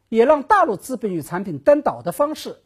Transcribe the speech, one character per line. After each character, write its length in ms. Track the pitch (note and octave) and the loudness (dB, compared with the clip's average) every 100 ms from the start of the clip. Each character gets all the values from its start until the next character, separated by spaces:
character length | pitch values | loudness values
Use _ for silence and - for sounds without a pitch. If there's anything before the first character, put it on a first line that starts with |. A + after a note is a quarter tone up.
| - | -4
也 160 | A3+ B3+ | 2 4
让 160 | D4 | 4
大 220 | C4 G#4 | 4 2
陆 120 | D#4 F#3 | 2 -2
资 220 | - B3 | -8 -8
本 160 | G#3+ | -6
与 80 | E3+ | -6
产 200 | C3+ F3 | -6 -8
品 160 | G3 D3 | -8 -2
登 220 | - D4 | 2 4
岛 220 | C4+ A#2+ | 2 -4
的 100 | E3 | -8
方 220 | - D4 | -4 -4
式， 240 | D4+ A3+ - | -4 -12 -16